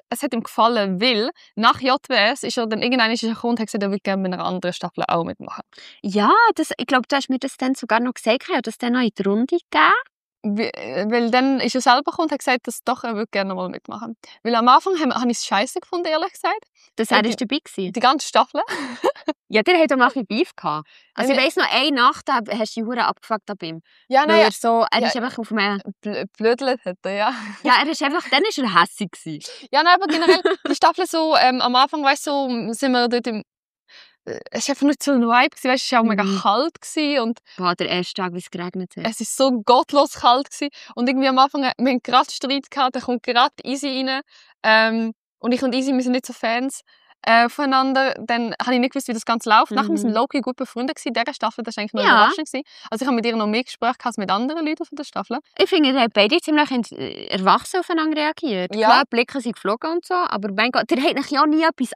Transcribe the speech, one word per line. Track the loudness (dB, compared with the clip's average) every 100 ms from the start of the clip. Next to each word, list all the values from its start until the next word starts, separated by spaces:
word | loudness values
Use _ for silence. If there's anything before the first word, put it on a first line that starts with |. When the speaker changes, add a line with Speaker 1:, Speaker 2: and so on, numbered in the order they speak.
| -6
Speaker 1:
es | -6
hat | -4
ihm | -4
gefallen, | -4 2 2 2 0 0
weil | 0 0 -2 -8 _ 2
nach | 2 4
J | 2 0 0
W | 2
S | 2 0
ist | -4 -4
er | -4
dann | -2
irgendwann | 0 2 2
ist | 0
er | -4 -4
gekommen | -2
und | -2
hat | -4
gesagt, | -4
er | -4
würde | -2
gerne | -2 -2 -2
bei | -4
einer |
anderen | -4 -4 -4
Staffel | -6 -8 -6 -2
auch | -2
mitmachen. | -2 -8 -14 -16 -18 -20 -20 -12
Speaker 2:
Ja, | -4 2 4 6 4 2
das, | -4 -6
ich | -2
glaub, | -2 0
du | -2
hast | -2
mir | -4
das | -6 -4
dann | -4 -4
sogar | -2 0
noch | 0 -2
gesagt, | 0 0
ich | 0
habe | -4
das | -4 -6
dann | -2
noch | 0
in | 0 0
die |
Runde | 0 0 0 -2
gegeben. | -2 2 4 2 -2 _ _ _
Speaker 1:
Wie, | -6 -4 -4
äh, | -6 -8 -6 -2
weil | 0 2
dann | 2 2 2
ist | 0 0
er |
selber | 2 2 2
gekommen | -2 -2
und |
hat | -2
gesagt, | -2 -2 -4
dass | -8
doch, | -6 -6
er | -6
würde | -6 -4
gerne | -4 -4
mal | -4 -8
mitmachen. | -10 -14 -14 -14 -16 -20 -10
Weil | -2 2
am | 6
Anfang | 6 4 0
haben, | 0
habe | 0 -2
ich | -2
es | -2
scheisse | -2 -2 -6
gefunden, | -8 -6 -4
ehrlich | -2 -4
gesagt. | -6 -6 -6 -10 _ _ -6
Speaker 2:
Dass | 0
Speaker 1:
Hat | 2
Speaker 2:
er |
Speaker 1:
die | 2
Speaker 2:
ist | -2
dabei | -4 -4
gewesen? | -6 -8 -6
Speaker 1:
die | 0
ganze | 2 2 0
Staffel. | 0 2 -2 -4
<laughs> | -6 -10 -4 -4 -4 -6 -8 -2
Speaker 2:
Ja, | 0
der | 4 4
hat | 4
auch | 4
mal | 2
ein |
bisschen | 2 -2
Beef | -2 -2 -4
gehabt. | -6 -6 -8 _ _
Also, | -4 0
Speaker 1:
Nein, | 2
Speaker 2:
ich | 2
weiss | 0
noch, | 0
eine | 0 0
Nacht, | 2 2 2 0
da | -2 -2 -4
hast | -4 -4
du |
die | -4
Hure | -2
abgefuckt | -2 -4 -6 -6 -6
ab | -10
ihm. | -10 -12 -16 _ 0
Speaker 1:
Ja, | 2
Speaker 2:
Weil | 4
Speaker 1:
nein, | 6 4
Speaker 2:
er |
so, | 2 0 2 2
er | 0
Speaker 1:
ja. | 0
Speaker 2:
ist | -2
einfach | -6 -8
auf | -6
einem | -2 -2 -2 -8 -12
Speaker 1:
Blö-, | -8 -8 -8 -2
blödelt | 0 0 -2 -4 -6
hat | -8
er, | -6
ja. | -2 -2 -4 -10 -4
Speaker 2:
Ja, | 2 2
er | 2
ist | -2
einfach, | -2 -2 0
dann | 0 0
ist | -2
er | 0 2
hässig | 2 0 -10
gewesen. | -10 -14 -12 -14 -18 -4
Speaker 1:
Ja, | 0
nein, | 4 4
aber | 2
generell, | 2 4 4
Speaker 2:
<laughs> | 2 -2 -4
Speaker 1:
die | 2
Staffel | 2 2 -2
so, | 0 2 4
ähm, | 4 2
am | 2 2
Anfang, | 2 2
weißt | 0 0 0
du, |
so, | -2 -2 -4 -6
sind | -2 0
wir | 2 2
dort | 0 -2
im, | -8 -10 _ _ _ _ -20 -20 _
äh, | -14 -12 -10
es | -6 -4
war | 0
einfach | 0
nicht | 2
so | 0
ein | 2
Vibe | 4 4 2
gewesen, | 0 -2
weißt | -2
du, | 0
es |
war | 2
auch | 2
mega | 2
Speaker 2:
Mhm. | 0 0
Speaker 1:
kalt | 0 0 0 -6
gewesen | -8 -4 -2 0
und | -2 -6 _ -6
Speaker 2:
Boah, | -2 -2
der | -2
erste | -2 -4 -6
Tag, | -6
wie | -6
es | -10
geregnet | -10 -8 -8 -10 -6
hat. | -6
Speaker 1:
es | -6
ist | -6 0
so | 2 2
gottlos | 4 4 4 2 0
kalt | 2 2 2 0
gewesen. | -8 -8 -8 -12 -4
Und | 0
irgendwie | 2 2
am | 4
Anfang, | 2 2 -4
äh, | 0
wir | 0
haben | 0
gerade | 2 2 2
Streit | -2 -4 -4 -4
gehabt, | -2 -2 -2
da |
kommt | -6 -6
gerade | 0 2 2 0 -8
Easy | -6 -4 -4 -4
rein. | -6 -8 _ _ _
Ähm, | 4 4 4 0 -4 -8 _ _
und | -2
ich | 0
und | 0 0
Easy, | 0
wir | 0
sind | 0
nicht | -2 -4
so |
Fans, | -6 -4 -2 -4 -8 -16 _ _ _
äh, | 2 4 4
voneinander. | 0 0 2 2 2 0 -2
Dann | -4 -4 -4 -4
habe | 0
ich | 0
nicht | 0
gewusst, | -2 -6
wie |
das | -6 -4
Ganze | -4 2
läuft. | 4 4
Nachher, | 0 -2
wir | -2
sind | 0
Speaker 2:
Mhm. | 0
Speaker 1:
low-key | 0 -2
gut | -4 -6
befreundet | -8 -6 -6 -6
gewesen. | -6
In | -4
dieser | -4 -4
Staffel, | -6 -6
das | -10 -8
war |
eigentlich | -6
noch | 0
Speaker 2:
Ja. | 6 6
Speaker 1:
überraschend | 6 2 -4
gewesen. | -8 -10 -16 -10
Also | -4
ich | 0
habe | 0
mit | 0
ihr | 0
noch | 0
mehr | -2
Gespräche | -4 -4 -4
gehabt | -2 -6
als | -4
mit | -2
anderen | -2 -2 -2 -4
Leuten | -4 -6
von | -10
der |
Staffel. | -10 -8 -6 -8 -6 -2
Speaker 2:
Ich | 2
finde, | 2 2
ihr | 2
habt | 2 2
beide | 4 2
ziemlich | 2 0 0
ent-, | -2 -4
äh, | -8 -10 -10 -6
erwachsen | 0 4 2 2 -4
aufeinander | -2 -2 0 0
reagiert. | -2 -2 -4 -4 -4 2
Speaker 1:
Ja. | 4
Speaker 2:
Klar, | 4 4
Blicke | 0 -2 -4
sind | -6
geflogen | -6 -4 -4 -4
und | -6 -2
so, | -2
aber | -2 -4 -4
mein | -2 0
Gott, | 0 0
ihr | 0
habt | 0 -2
euch | -2
ja | 2 2
nie | 4
etwas | 2 0 -4